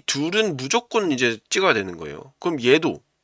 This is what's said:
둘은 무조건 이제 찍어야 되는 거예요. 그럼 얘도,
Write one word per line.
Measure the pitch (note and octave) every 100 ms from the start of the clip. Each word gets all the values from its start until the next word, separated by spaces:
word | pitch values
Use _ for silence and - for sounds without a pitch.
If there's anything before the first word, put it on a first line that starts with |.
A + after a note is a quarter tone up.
| -
둘은 | C#3 D#3 G3+ G#3+ C#3+
무조건 | C3 A#3 A#3+ - G3+
이제 | C3 B2 A2 _
찍어야 | - F#3+
되는 | A2+ F#2+ E2+
거예요. | D#2 C#2+ - _
그럼 | F3 D#3+
얘도, | A#2+ D3+ D#3 D#2+ _ _